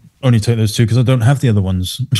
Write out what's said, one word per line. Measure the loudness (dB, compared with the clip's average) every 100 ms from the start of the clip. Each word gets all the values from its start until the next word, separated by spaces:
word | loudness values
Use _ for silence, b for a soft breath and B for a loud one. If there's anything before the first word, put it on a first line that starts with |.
| -20 _
only | 0 0
take | 2 0
those | 0 0
two | 0
'cause | 2
I |
don't | 0 2
have | 2 2
the | 2
other | 0
ones. | 0 -2 -4 -6 -4 -2